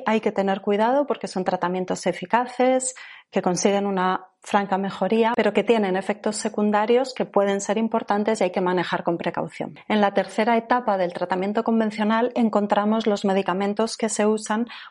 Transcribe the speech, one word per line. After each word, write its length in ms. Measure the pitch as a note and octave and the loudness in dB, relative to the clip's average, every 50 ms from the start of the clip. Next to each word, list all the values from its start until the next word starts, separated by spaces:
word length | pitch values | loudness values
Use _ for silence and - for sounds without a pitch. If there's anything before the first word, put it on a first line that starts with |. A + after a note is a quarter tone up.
| - | 2
hay 160 | - A3 A3 | 2 0 0
que 100 | - G#3+ | 0 0
tener 300 | G#3 - F#3+ G3 G3 G3 | 0 0 0 0 0 -2
cuidado 460 | - G#3 G3+ G3+ A3 A#3 B3+ C#4+ D4 C#4+ | 0 0 0 2 2 2 2 2 2 0
porque 200 | - - - F#3+ | -2 -4 -6 -6
son 160 | - G3 F3+ | -4 -4 -2
tratamientos 640 | - - F3+ - F3 F3+ F#3 F#3 F3+ F#3 - - | -2 -2 0 0 -2 -2 -2 -2 -4 -4 -4 -2
eficaces, 880 | F#3+ E3+ - F#3 - - A#3 B3 B3 - - B3 B3+ C4 C4 C4 - - - - - - - - _ | -2 -2 -2 -4 -2 -2 -2 -2 -2 -2 0 2 2 2 2 0 -4 -8 -12 -16 -20 -20 -20 -12 _
que 100 | - G3 | -4 -2
consiguen 460 | F#3 F#3 F3+ E3 - G#3 G3 G3+ G3+ G3+ | 0 0 0 2 2 2 2 2 0 0
una 400 | G3 F#3 F3+ F#3 F#3 - - - _ _ - | 0 0 0 0 0 -2 -4 -10 _ _ -8
franca 340 | - - G#3 G3+ F#3+ G3 F#3 | -2 0 0 0 0 -2 -2
mejoría, 560 | G3 F#3+ - - G3 F#3+ A3 A3+ A#3 A3 A#3+ | -2 -2 -4 -2 -2 0 2 2 2 2 2
pero 180 | A#3+ G#3 G#3 G#3 | 2 0 2 2
que 100 | G#3+ G3 | 2 2
tienen 320 | G3+ A#3+ A3 G#3 F#3+ F#3 | 4 4 2 2 0 0
efectos 400 | F#3+ F#3+ - G3+ G3+ - G#3+ G#3 | -2 -2 -2 -4 -4 -4 -6 -4
secundarios 800 | - - G#3+ G#3+ - G#3 G#3 G#3 G#3 G#3+ A3 A#3+ B3 C4 B3 - | -4 -6 -6 -2 0 0 2 2 2 2 4 2 2 2 0 -4
que 100 | - F#3+ | -6 -4
pueden 360 | - - G3+ G3+ G3+ G3 G3 | 0 2 2 2 2 0 -2
ser 180 | G3+ - G3+ G#3+ | -2 -2 -2 -2
importantes 600 | A3+ A3 - A3+ - - G3+ G#3 G#3 A3 A3 G#3+ | -2 0 -2 -2 -2 0 -2 0 0 0 0 0
y 40 | G3+ | 0
hay 80 | F3+ | 0
que 100 | F#3 G3+ | 0 0
manejar 420 | F#3 F3+ F3+ F3+ E3+ - - F3 - | 0 0 0 0 0 -2 -2 -4 -2
con 140 | - E3+ E3+ | -2 -2 -2
precaución. 560 | - F3 E3 D#3 D#3+ E3 - - - - D3+ - - - | -2 -4 -4 -4 -6 -8 -8 -10 -10 -10 -12 -12 -6 -2
En 140 | G#3+ G#3+ | 0 2
la 120 | G3+ G3 G3+ | 2 2 2
tercera 420 | G3+ - - - - A3 A#3 A#3 | 2 -2 0 0 -2 2 2 2
etapa 440 | A3+ A3+ - B3 B3 B3 A3+ G3+ F#3+ | 2 2 2 0 0 2 0 0 2
del 140 | F3+ F3 F3 | 0 -2 -2
tratamiento 500 | - F3+ F3+ F#3 F3+ F#3 G3+ G#3 A3+ A3+ | -4 -4 -2 -2 -2 -2 -2 -2 -2 0
convencional 680 | A#3 A3+ A3+ A3 G#3+ G#3+ G#3+ G#3+ G#3 A3+ A3+ A3+ - - | 2 2 2 2 0 0 -2 0 2 2 2 0 0 0
encontramos 720 | B3 A#3 A3 G#3+ G#3 G3+ G3+ G#3 G#3 G#3 G#3 A3 A3+ A3 A3+ | 0 0 2 2 2 2 2 2 2 2 2 2 2 2 2
los 180 | G3+ G3 - | 0 2 2
medicamentos 720 | G3 F#3+ G3 G3 - F3 F#3+ G3+ G3+ G3+ G#3 A3 A3+ - - | 2 2 2 2 0 0 0 0 -2 0 0 -2 -2 -2 -4
que 120 | - G#3+ | -4 -2
se 180 | - - G#3 G#3+ | 0 2 2 2
usan 400 | G#3+ G#3+ G#3+ - G#3+ A3 A#3 - - - - - | 2 0 0 -2 -2 -2 -2 -4 -6 -14 -18 -12